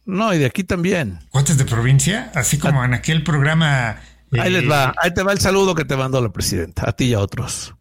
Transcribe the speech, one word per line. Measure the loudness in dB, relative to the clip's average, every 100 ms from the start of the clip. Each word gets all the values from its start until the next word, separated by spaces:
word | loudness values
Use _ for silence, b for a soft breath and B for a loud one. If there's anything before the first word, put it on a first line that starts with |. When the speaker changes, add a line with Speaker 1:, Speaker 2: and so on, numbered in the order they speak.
| -6
Speaker 1:
No, | -2 0
y | 2
de | 0
aquí | -2
también. | -4 -2 0 0 -2 -8 -4
Speaker 2:
¿Cuates | 0 2 2
de | 2
provincia? | 0 4 4 2 -2 -4
Así | -4 -2 0
como | 0 0
Speaker 1:
A | 0
Speaker 2:
en |
aquel | 0 0 -2
programa, | 0 0 2 2 2 2 0 -6 B B _
Speaker 1:
Ahí | -2 0
les | 2
Speaker 2:
eh, | 2
Speaker 1:
va, | 2 2 0
ahí | -2
te | 0
va | 0
el | 0
saludo | 2 2 2
que | 0
te | -2 -2
mandó | 0 0
la | -2
presidenta, | -2 -4 -4 -4 -4 -4
a |
ti | 0 0
y |
a | 0
otros. | 0 -4 -8 -8 -12 -14